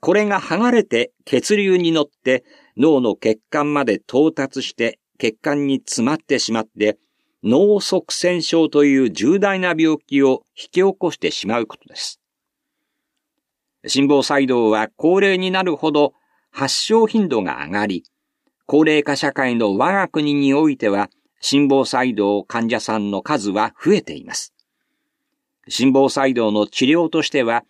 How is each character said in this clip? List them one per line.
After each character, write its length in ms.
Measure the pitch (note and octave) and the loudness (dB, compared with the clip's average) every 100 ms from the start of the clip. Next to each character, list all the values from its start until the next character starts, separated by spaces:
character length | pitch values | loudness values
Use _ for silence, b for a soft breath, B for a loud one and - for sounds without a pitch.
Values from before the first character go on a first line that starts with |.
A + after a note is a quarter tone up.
こ 120 | - | 0
れ 120 | G3+ G#3 | 0 0
が 160 | G3 | -2
剥 180 | - E3+ | -2 0
が 120 | A#3+ | 2
れ 120 | A#3 | 2
て 280 | - A2+ F#2+ _ - | 0 -2 -2 _ -2
血 300 | B2+ - G#3 | -2 0 0
流 220 | G3 F#3 | 2 2
に 140 | E3 | 2
乗 100 | D#3+ | 0
っ 60 | D3 | -2
て 360 | _ B2+ C3 b b b - | _ -2 -2 b b b 0
脳 220 | D3+ C#3 | 4 4
の 160 | A#2+ F#2+ | 2 -2
血 260 | A2 A2 - | -2 -2 -4
管 240 | D3+ D3 D3 | -4 -2 -2
ま 100 | B2 | -2
で 100 | G2 | -4
到 380 | - B2+ D#3 | -2 2 2
達 300 | D#3+ C3+ C3+ | 0 -8 -8
し 120 | - - | -10 -4
て 220 | A#2 - _ - | -6 -6 _ -4
血 180 | - - | -4 -4
管 280 | D#3 D3 C#3+ | -4 -2 -2
に 100 | C3 | -2
詰 260 | - - | -4 -4
ま 100 | A#2+ D#3 | -2 -2
っ 20 | |
て 220 | - C3+ | -2 -4
し 120 | - | -2
ま 100 | A2+ | -4
っ 40 | A2 | -6
て、 320 | G#2 G#2+ G2+ _ _ _ _ | -2 -2 -2 _ _ _ _
脳 360 | G2+ C3+ G3+ G3+ | 0 4 4 2
塞 220 | - F#3 - | 0 -4 -4
栓 320 | - F3+ F3 | -4 -2 -2
症 260 | D#3 E3 D#3 | 0 0 2
と 160 | D3 | 4
い 140 | C#3+ C3+ | 4 4
う 140 | B2 | 0
重 280 | F#2+ A#2 F#3+ | 0 0 2
大 200 | G3 F#3+ | 0 0
な 140 | F3+ D#3+ | -2 0
病 200 | D#3+ D3+ | 0 0
気 260 | - C#3 | -2 2
を 200 | C3+ B2+ _ - | 2 0 _ -20
引 60 | |
き 60 | - | -6
起 220 | F3+ F#3+ | 0 0
こ 160 | F#3+ E3+ | 0 -6
し 60 | - | -4
て 140 | E2 | -8
し 160 | - F#2+ | -6 -4
ま 120 | A#2 | -4
う 80 | A2 | -4
こ 100 | - | -12
と 100 | _ | _
で 80 | - | -14
す。 240 | - - _ _ _ _ _ _ _ _ _ _ _ _ _ _ _ _ D3 | -14 -14 _ _ _ _ _ _ _ _ _ _ _ _ _ _ _ _ -6
心 220 | C3 C#3+ | 0 2
房 160 | C#3+ | 2
細 220 | B2+ C#3+ C3 | 2 0 2
動 240 | B2 A2 | 2 2
は 200 | G#2+ G#2+ - | 0 -2 -2
高 240 | D#3 F#3+ | 0 2
齢 180 | G3 F#3 | 2 0
に 100 | F#3 | -2
な 140 | F#3 | -2
る 140 | F#3 C#3+ | -4 -2
ほ 160 | D#3+ | -2
ど 200 | D3 C#3+ _ _ _ _ | 2 0 _ _ _ _
発 300 | - C3+ - | -8 -4 -4
症 260 | - A3 A3 | 0 2 2
頻 220 | A3+ F3+ | 0 0
度 120 | A#2 | -2
が 220 | F2 B1+ | -4 -8
上 80 | D2 | -6
が 140 | G2+ G#2 | -4 -4
り、 180 | F2 _ _ _ _ _ _ - | -4 _ _ _ _ _ _ 0
高 180 | C#3+ | 2
齢 200 | D#3 D3+ | 4 2
化 120 | D3 C#3 | 0 -2
社 160 | C#3+ | -2
会 240 | C#3 B2+ A#2 | -2 -2 0
の 220 | G#2+ G2 | 0 2
我 160 | D#3 | 0
が 160 | G3 F3+ | 0 -2
国 240 | D#3+ D3 | -2 -2
に 200 | C#3+ C#3 | 0 2
お 160 | C#3 D#3 | 2 0
い 80 | C3 | 0
て 120 | G#2+ | -2
は、 200 | G2 G2+ _ _ _ | -2 -4 _ _ _
心 300 | - C#3 C#3 | 0 2 4
房 160 | C3+ A#2 | 2 2
細 280 | B2+ B2+ | 0 -2
動 300 | G#2 G2+ G2+ | 0 0 0
患 260 | - A#2 A2+ | -2 -4 -2
者 120 | A#2 | -4
さ 160 | - A2 | -2 -4
ん 120 | G2+ | -2
の 120 | G2 | -4
数 300 | - D3 G2+ | -4 -4 -2
は 220 | G2 A2 _ | -2 -4 _
増 120 | E3 G3+ | 0 0
え 60 | |
て 160 | - D2 | -2 -16
い 80 | - | -12
ま 80 | |
す。 200 | - - _ _ _ _ _ _ _ _ _ _ _ - | -12 -12 _ _ _ _ _ _ _ _ _ _ _ -10
心 240 | - C3 | 0 2
房 160 | C3+ C3+ | 4 2
細 240 | C#3+ C3+ | 2 0
動 180 | A#2+ A2 | 0 0
の 160 | G#2 G#2 | 0 -2
治 180 | - B2+ | 0 0
療 220 | E3+ E3 | 2 0
と 160 | D#3+ | -2
し 60 | D3+ | -2
て 140 | C#3 | -2
は、 200 | A#2 A#2 _ | -2 -4 _